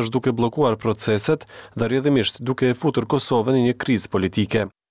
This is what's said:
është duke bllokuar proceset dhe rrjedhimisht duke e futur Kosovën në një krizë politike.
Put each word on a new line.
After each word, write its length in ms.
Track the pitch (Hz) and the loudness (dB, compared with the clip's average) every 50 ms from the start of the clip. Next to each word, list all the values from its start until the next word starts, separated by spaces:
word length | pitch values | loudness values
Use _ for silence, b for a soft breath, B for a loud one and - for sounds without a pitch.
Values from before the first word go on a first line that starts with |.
është 100 | 117 110 | -2 -2
duke 220 | 117 127 - 131 117 | -2 -2 0 0 0
bllokuar 400 | 113 120 117 - 151 147 120 110 110 | 0 0 -2 0 2 2 2 0 0
proceset 640 | - 113 104 - - 117 107 101 - - 156 151 - - | 0 -2 -2 0 0 0 0 0 2 0 0 -2 -4 -12
dhe 400 | - - - - - - 117 110 | -20 -20 -18 -10 -4 -4 -2 0
rrjedhimisht 540 | 123 135 135 147 143 127 101 - - - 123 | 0 0 2 2 2 2 2 0 -4 -6 -6
duke 240 | 123 131 - 131 127 | -4 -2 0 2 0
e 80 | 120 | 0
futur 300 | - - 147 - 123 110 - | 0 -2 -2 0 0 -2 0
Kosovën 480 | 151 135 - - 131 117 107 127 135 | 0 0 0 2 2 2 2 2 2
në 140 | 131 120 123 | 2 2 2
një 80 | 120 - | 0 -2
krizë 300 | - - 123 98 - - | 0 0 0 0 0 -2
politike. 540 | - 98 92 92 - 110 101 - - 110 101 95 - _ _ _ | -2 -2 -2 0 0 -2 -2 0 0 -2 -2 -4 -8 _ _ _